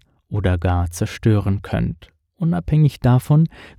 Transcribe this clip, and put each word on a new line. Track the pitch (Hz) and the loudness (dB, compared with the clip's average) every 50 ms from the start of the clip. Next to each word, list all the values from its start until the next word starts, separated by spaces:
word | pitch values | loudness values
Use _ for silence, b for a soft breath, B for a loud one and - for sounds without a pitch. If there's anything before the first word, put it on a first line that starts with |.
| _ _ _ _ _ - | _ _ _ _ _ -10
oder | - 104 95 92 90 | -6 -4 -2 -2 -2
gar | 85 - 92 90 87 90 87 | 0 0 -2 -2 -2 -2 -4
zerstören | - - 110 - - - - 113 107 104 101 101 98 101 | -6 -6 -8 -8 -6 -2 0 0 2 2 0 -2 -4 -4
könnt, | - - - 110 113 117 - - - - _ _ _ _ _ | -6 -6 -4 -4 -4 -4 -6 -8 -14 -20 _ _ _ _ _
unabhängig | - 165 165 175 175 - - 151 151 156 139 - - | -6 -4 -2 -2 -2 -2 0 2 2 2 2 2 0
davon, | - 123 123 123 - - 147 151 165 B B B B B B | 2 2 2 2 2 2 4 4 2 B B B B B B